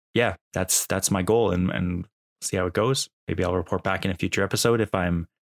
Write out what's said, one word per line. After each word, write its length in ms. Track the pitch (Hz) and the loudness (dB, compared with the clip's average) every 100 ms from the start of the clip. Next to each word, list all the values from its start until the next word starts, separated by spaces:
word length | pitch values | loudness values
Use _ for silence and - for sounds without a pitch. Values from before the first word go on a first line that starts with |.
| _ | _
yeah, 220 | 113 117 90 _ | 0 0 0 _
that's, 340 | 95 92 - - | -4 0 0 0
that's 240 | 92 - | -2 0
my 120 | 98 | 0
goal, 280 | 90 117 104 | 4 4 4
and, 200 | 90 92 | 2 0
and 360 | - 90 87 92 _ _ - | 0 -2 -4 -6 _ _ -12
see 160 | - 95 | -6 -2
how 100 | 90 | 0
it 60 | |
goes. 360 | 104 113 135 - _ - | 0 0 0 -4 _ -8
Maybe 180 | 95 | -2
I'll 100 | 90 | 0
report 280 | 90 85 95 | 0 -2 -2
back 220 | 95 95 | -2 -2
in 60 | 98 | -2
a 60 | 92 | -2
future 280 | 95 - | -2 -2
episode 360 | 98 110 120 117 | -2 0 2 2
if 140 | 104 | 0
I'm, 340 | 95 90 87 82 _ _ | 0 0 0 -4 _ _